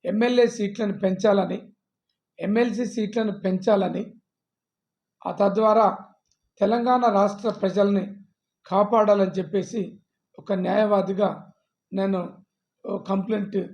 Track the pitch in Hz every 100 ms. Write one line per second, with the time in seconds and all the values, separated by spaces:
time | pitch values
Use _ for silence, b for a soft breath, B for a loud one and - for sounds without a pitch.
0 | 180 208 240 247 233 233 202 202 208 185
1 | 190 185 214 196 175 185 - _ _ _
2 | _ _ _ - 190 220 240 208 240 233
3 | 208 226 220 202 190 185 175 202 180 170
4 | 226 - _ _ _ _ _ _ _ _
5 | _ _ 180 175 202 190 220 214 202 -
6 | - _ _ _ _ _ 202 240 240 254
7 | 240 196 202 202 220 208 190 185 202 196
8 | - - - _ _ _ - 185 202 233
9 | 208 202 190 185 175 196 185 240 180 -
10 | _ _ _ - - 190 180 202 208 202
11 | 185 190 190 156 - _ _ _ _ 190
12 | 196 190 175 - _ _ _ _ - 196
13 | - 196 185 214 196 196 175